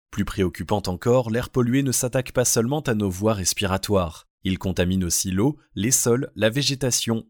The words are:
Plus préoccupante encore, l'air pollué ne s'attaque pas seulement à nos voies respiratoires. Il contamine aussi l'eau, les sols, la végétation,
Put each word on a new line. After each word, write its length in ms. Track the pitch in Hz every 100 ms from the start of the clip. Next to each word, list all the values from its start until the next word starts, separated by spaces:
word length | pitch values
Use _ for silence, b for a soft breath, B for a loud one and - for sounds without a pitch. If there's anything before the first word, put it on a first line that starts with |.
| _
Plus 120 | -
préoccupante 600 | 98 - 92 - 87 104 95
encore, 420 | 90 120 123 120
l'air 220 | 113 120
pollué 320 | 131 120 131
ne 80 | 139
s'attaque 400 | 120 127 131 123
pas 140 | -
seulement 380 | 120 - 113 147
à 120 | 143
nos 160 | 110 101
voies 240 | 90 107
respiratoires. 920 | 107 90 - 101 95 - 101 85 - - _
Il 140 | 95 92
contamine 440 | 95 87 90 95
aussi 300 | 87 - 95
l'eau, 260 | 92 120 151 b
les 160 | - 104
sols, 400 | - 123 120 139 -
la 140 | 107
végétation, 760 | 117 135 139 131 - - 113 -